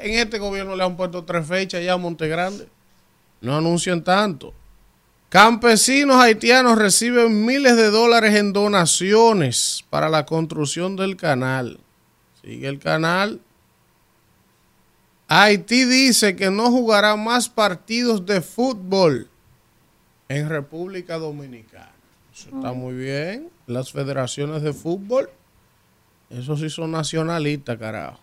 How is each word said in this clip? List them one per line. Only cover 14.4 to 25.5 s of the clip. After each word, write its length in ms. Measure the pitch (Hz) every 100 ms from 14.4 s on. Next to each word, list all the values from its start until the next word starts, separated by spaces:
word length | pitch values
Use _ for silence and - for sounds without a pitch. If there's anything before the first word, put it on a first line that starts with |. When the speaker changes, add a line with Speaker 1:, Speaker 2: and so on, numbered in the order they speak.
| _ _ _ _ _ _ _ _ -
Speaker 1:
Haití 560 | 160 208 202 165 247
dice 520 | 254 254 269 226 208 180
que 140 | 196
no 200 | 196 240
jugará 460 | 247 226 208 208 214
más 320 | 220 247 226
partidos 760 | - 208 175 - 233 247 214
de 160 | 180 196
fútbol 880 | 151 - 262 214 185 196 175 123 - _ _ _ _ _ _ _ _ _ _
en 200 | 139 151
República 720 | 156 139 160 185 190 175 165
Dominicana. 720 | 156 147 139 120 107 95 - _ _ _ _
Eso 160 | - - 269
está 160 | 262
Speaker 2:
Mm. 40 | 127
Speaker 1:
muy 160 | 127
bien. 540 | 127 131 139 160 233 339 _ -
Las 240 | 120 131
federaciones 720 | 143 139 135 127 - 143 156
de 100 | 151
fútbol, 560 | 135 165 190 196 254 - _ _